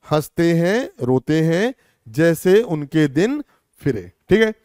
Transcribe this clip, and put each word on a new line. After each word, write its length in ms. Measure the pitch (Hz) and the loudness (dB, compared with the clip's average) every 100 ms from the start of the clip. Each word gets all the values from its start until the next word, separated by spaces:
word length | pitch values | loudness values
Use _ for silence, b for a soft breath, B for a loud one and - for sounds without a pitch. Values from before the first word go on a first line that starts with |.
| - | -2
हंसते 420 | 156 147 - 170 | -4 -4 -2 0
हैं 360 | 165 170 220 330 - | 2 0 -2 -4 -8
रोते 400 | 123 131 - 156 | -2 -2 0 0
हैं 320 | 160 165 233 262 _ _ - | 0 0 -2 -6 _ _ -12
जैसे 540 | 117 165 160 185 196 | 0 0 2 2 2
उनके 460 | 233 156 143 160 151 | 2 -6 -2 0 0
दिन 360 | 135 214 294 - _ _ _ | 0 -2 -4 -10 _ _ _
फिरे, 340 | 147 107 87 _ _ | -4 -4 -10 _ _
ठीक 120 | 202 | 2
है। 120 | 220 214 | 2 -2